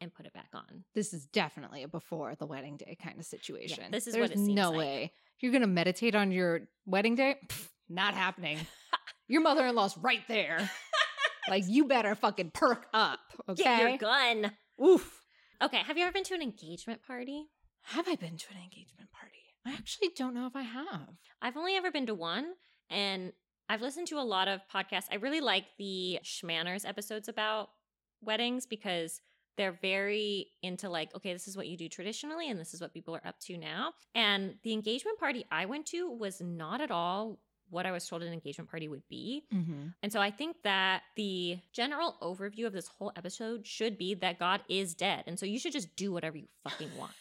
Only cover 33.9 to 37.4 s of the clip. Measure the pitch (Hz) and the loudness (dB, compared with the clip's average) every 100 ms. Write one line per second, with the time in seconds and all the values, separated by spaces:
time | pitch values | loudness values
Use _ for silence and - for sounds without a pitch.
33.9 | - _ 226 214 196 190 - 226 220 214 | -8 _ 2 4 4 0 -6 -4 -2 0
34.9 | 240 427 440 320 247 - 156 190 285 302 | -2 -2 -2 -2 -2 -2 -2 0 -4 -6
35.9 | 339 359 240 202 190 175 170 160 233 302 | -4 -4 -4 -6 -4 -6 -6 -4 -4 -2
36.9 | 175 175 196 220 196 | 0 0 0 -4 -8